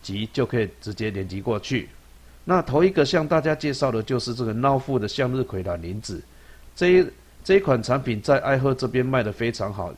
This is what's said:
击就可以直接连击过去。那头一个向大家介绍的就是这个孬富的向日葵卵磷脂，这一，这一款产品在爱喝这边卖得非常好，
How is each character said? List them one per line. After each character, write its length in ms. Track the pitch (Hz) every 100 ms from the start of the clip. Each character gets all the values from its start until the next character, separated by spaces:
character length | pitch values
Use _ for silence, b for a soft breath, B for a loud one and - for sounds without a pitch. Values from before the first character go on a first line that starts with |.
击 260 | - 98 110
就 100 | -
可 160 | 120 123
以 80 | 101 -
直 100 | 107
接 180 | 101 107
连 160 | 98 92
击 140 | 95
过 180 | 107 104
去。 300 | - 127 - - - - b b
那 160 | - 180
头 240 | 165 143
一 60 | 190
个 140 | 185 135
向 200 | 170 151
大 140 | 160
家 140 | 156
介 180 | 151 147
绍 180 | 131 135
的 120 | 113
就 160 | 107 123
是 160 | 123
这 100 | 120
个 100 | 113
孬 240 | 110 139 135
富 200 | 131 127
的 100 | 104
向 240 | - 127
日 100 | 131
葵 200 | 127 95
卵 180 | 90 85
磷 180 | 85 104
脂， 220 | 107 95 - b b b b
这 260 | - 180 185
一， 60 | 170 - - -
这 120 | - 196
一 40 |
款 220 | 170 120
产 200 | 117 135
品 160 | 135 107
在 160 | - 139
爱 200 | - 135
喝 160 | 135
这 140 | 131 120
边 160 | 127
卖 180 | 127 131
得 80 | 107
非 220 | 98 117
常 180 | - 101
好， 220 | 98 87